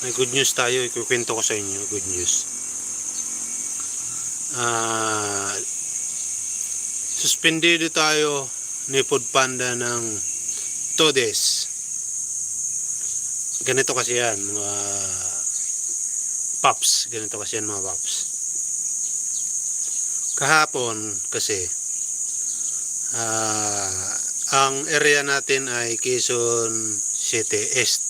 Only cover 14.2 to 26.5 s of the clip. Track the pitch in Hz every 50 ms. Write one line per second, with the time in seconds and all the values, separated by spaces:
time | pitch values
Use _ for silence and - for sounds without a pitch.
14.2 | 120 117 110 101 101 101 101 104 101 101 101 101 101 101 101 101 101 - - -
15.2 | - - - - - - - - - - - - - - - - - - - -
16.2 | - - - - - - - - - - 113 - - - - - - - 117 113
17.2 | 110 101 - 107 101 - - 113 107 104 104 98 95 95 - - - - - -
18.2 | - - - - - - - - - - - - - - - - - - - -
19.2 | - - - - - - - - - - - - - - - - - - - -
20.2 | - 147 - 127 139 139 156 156 156 151 - 139 123 117 113 110 107 107 101 95
21.2 | - - - 117 - - 107 95 90 87 - - - - - - - - - -
22.2 | - - - - - - - - - - - - - - - - - - - 113
23.2 | 113 113 110 110 110 107 107 107 107 104 104 101 101 104 110 107 101 101 - -
24.2 | - - - - - - - 139 135 135 135 135 147 160 160 147 147 147 147 147
25.2 | 139 139 139 139 135 - 139 135 135 131 123 120 117 117 117 110 - 127 127 120
26.2 | 117 - 123 120 117 117